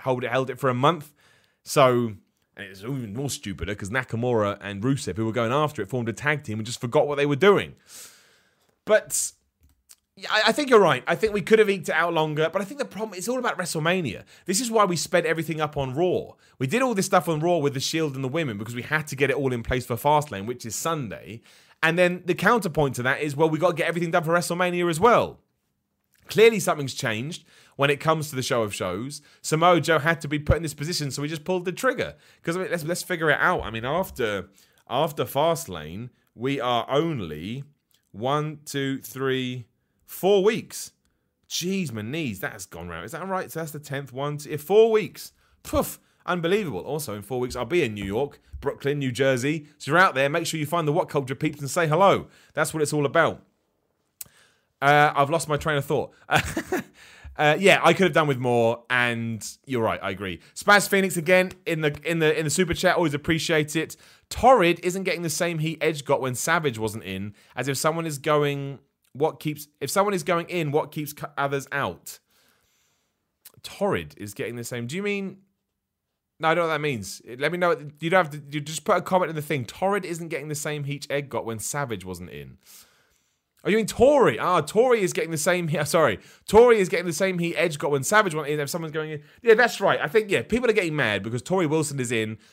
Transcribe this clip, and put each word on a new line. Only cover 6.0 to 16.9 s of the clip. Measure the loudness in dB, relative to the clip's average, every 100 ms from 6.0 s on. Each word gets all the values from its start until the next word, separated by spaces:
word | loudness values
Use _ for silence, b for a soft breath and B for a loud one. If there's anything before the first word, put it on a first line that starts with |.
| -4
a |
tag | -4 -2 -2
team | -4 -8
and | -6
just | -8
forgot | 0 2 2
what | 2
they | 0
were |
doing. | 4 6 4 2 -10 B B B B B B B B B B 2
But | 2 2 -4 -4 -8 _ _ _ _ _ -20 _ -12
yeah, | -2
I, | 2 4
I |
think | 2 6
you're | 6
right. | 8 4 0
I |
think | 0 0
we | -2
could | 4 4
have | 6
eked | 2 -2
it |
out | 0 2
longer, | 2 0 2 0
but | -2
I |
think | -6 -8
the | -8
problem, | -8 -10 -8
it's | -6
all | -2
about | -2 -4
WrestleMania. | -4 -2 0 0 0 -6 -12 b b
This | -2
is | 0
why | 2
we | 4 2
sped | 0 0 2
everything | -2 -4 -2
up | -4 -2
on | -4
Raw. | 0 0 0 -4 -14 b b
We | -2
did | 0
all | 0